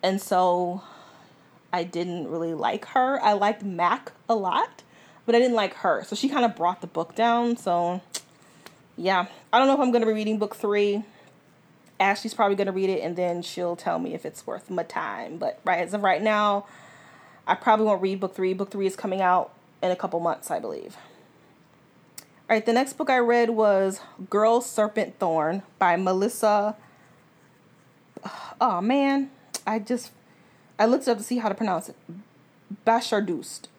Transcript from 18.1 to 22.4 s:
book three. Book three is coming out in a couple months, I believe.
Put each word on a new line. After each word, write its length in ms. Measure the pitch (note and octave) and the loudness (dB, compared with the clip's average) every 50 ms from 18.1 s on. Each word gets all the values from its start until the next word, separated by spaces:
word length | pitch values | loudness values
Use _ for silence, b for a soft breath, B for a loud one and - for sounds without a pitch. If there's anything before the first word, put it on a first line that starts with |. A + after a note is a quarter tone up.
| G3 F#3+ | -2 -2
book 160 | G3 F#3 - | -6 -6 -4
three. 180 | - F#3 F#3 F#3+ | -2 -2 -2 -2
Book 160 | F#3 G3 G3 | -2 -4 -6
three 160 | - G3+ G3 | -4 -2 -2
is 100 | F#3+ F#3+ | -2 -4
coming 240 | - - G#3 F#3+ F#3+ | -4 -6 -4 -2 0
out 320 | F#3+ F3+ F3+ F3+ - - - _ _ _ _ _ | 2 4 4 2 2 -2 -10 _ _ _ _ _
in 80 | - F3+ | -2 -2
a 60 | F3+ | -2
couple 240 | F3+ - F3 E3+ E3+ | -2 -4 -4 -4 -2
months, 320 | E3+ E3+ D3 - - - | -2 -2 -2 -4 -6 -8
I 80 | D#3+ - | -6 -6
believe. 360 | - A2+ D#2 B1+ - - - B B B B B B B B B B B B _ _ _ _ _ _ _ _ _ _ _ _ - - _ _ _ | -6 -8 -10 -10 -12 -14 -18 B B B B B B B B B B B B _ _ _ _ _ _ _ _ _ _ _ _ -20 -20 _ _ _